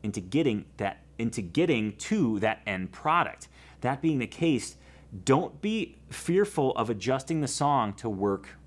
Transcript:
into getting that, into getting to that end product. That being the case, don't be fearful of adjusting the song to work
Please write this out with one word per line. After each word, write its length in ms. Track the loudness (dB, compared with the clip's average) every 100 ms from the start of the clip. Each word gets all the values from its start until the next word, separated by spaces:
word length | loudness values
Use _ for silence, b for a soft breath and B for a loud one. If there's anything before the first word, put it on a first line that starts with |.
into 180 | -4 -6
getting 460 | -2 2 2 0 -4 -6
that, 220 | -6 -6 -18 -4
into 220 | -4 -4
getting 560 | -2 0 2 2 0 -4
to 420 | -2 2 2 2
that 200 | 0 0 -4
end 260 | -4 -4
product. 560 | -6 0 2 0 -4 -20 B B B
That 220 | -4 0
being 160 | 0 0
the 80 | -2
case, 500 | 0 2 2 -2 -14 B B B -8
don't 380 | 4 4 2 -4
be 340 | -2 -2 -4 -10 -14
fearful 680 | -10 0 2 2 2 2 2
of 140 | -2
adjusting 500 | -2 0 -2 0 -2
the 80 | -2
song 460 | 0 2 2 0
to 160 | -2 -6
work 400 | 0 0 0 -4 -20